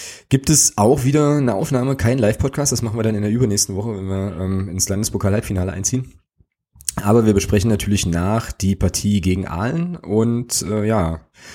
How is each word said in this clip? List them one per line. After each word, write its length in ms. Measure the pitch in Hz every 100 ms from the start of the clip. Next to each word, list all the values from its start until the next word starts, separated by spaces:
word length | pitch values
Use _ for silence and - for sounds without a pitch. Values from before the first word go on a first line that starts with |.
| - - _
gibt 200 | 135 -
es 280 | 147 - -
auch 260 | 104 139
wieder 320 | 127 151 147 147
eine 200 | 127 98
Aufnahme, 420 | 160 131 127 135
kein 200 | 113 135
Live-Podcast. 540 | 123 214 135 - 143
Das 100 | 120
machen 160 | 113 113
wir 60 |
dann 120 | 110 107
in 80 |
der 80 | 104
übernächsten 440 | 117 123 101 - 95
Woche, 220 | 113 101
wenn 100 | 95
wir, 300 | 95 101 82
ähm, 300 | 95 95 95
ins 180 | 92 -
Landespokal-Halbfinale 840 | 98 110 98 98 104 - 95 90
einziehen. 400 | 87 98 127 127 - _ _ _ _ _ _ - -
Aber 220 | 101 117 110
wir 80 |
besprechen 360 | 98 - 107 113
natürlich 360 | 104 101 101 90
nach 460 | 85 90 113 -
die 240 | - 95 95
Partie 460 | 92 - 104 104
gegen 260 | 90 92 90
Aalen 480 | 82 113 165 175 175
und, 680 | - 107 113 117 120 - 85
äh, 160 | 107 104
ja, 360 | 110 82 78 - _ -